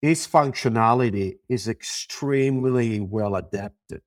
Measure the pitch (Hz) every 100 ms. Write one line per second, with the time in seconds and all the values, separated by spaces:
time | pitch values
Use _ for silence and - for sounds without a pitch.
0 | 147 160 - 160 143 - 127 113 113 123
1 | 120 101 95 - - 123 107 110 - -
2 | - - 143 139 135 131 127 123 117 107
3 | 98 110 104 95 82 101 104 - - -